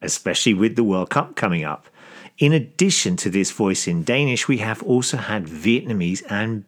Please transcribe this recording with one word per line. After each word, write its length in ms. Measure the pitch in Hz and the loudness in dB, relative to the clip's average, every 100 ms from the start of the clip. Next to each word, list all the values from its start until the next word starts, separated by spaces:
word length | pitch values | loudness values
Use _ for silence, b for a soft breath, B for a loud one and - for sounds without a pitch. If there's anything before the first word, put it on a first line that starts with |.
especially 500 | 90 - - 85 - | -8 -4 -2 0 2
with 240 | 95 113 117 | 4 2 2
the 80 | |
World 240 | 113 92 90 | 2 0 0
Cup 260 | - 143 | -2 -2
coming 300 | - 107 85 | -2 -2 0
up. 240 | 76 - - B B B B - | -2 -8 -12 B B B B 0
In 160 | 147 | 4
addition 640 | 156 117 - 190 - 104 90 | 4 0 0 2 2 0 -2
to 140 | 104 | 0
this 200 | 92 92 | 0 0
voice 380 | - 101 92 - | 0 0 0 -2
in 140 | 85 | -2
Danish, 460 | 80 131 143 139 - | 0 0 2 0 0
we 100 | 127 | 0
have 240 | 110 110 | -2 -4
also 340 | - 123 123 131 | 0 0 2 -4
had 300 | 107 107 80 | -4 -4 -6
Vietnamese 760 | 80 98 120 - 107 87 95 - | -4 0 0 0 -2 -2 -2 -4
and 360 | 101 110 113 | -4 -4 -4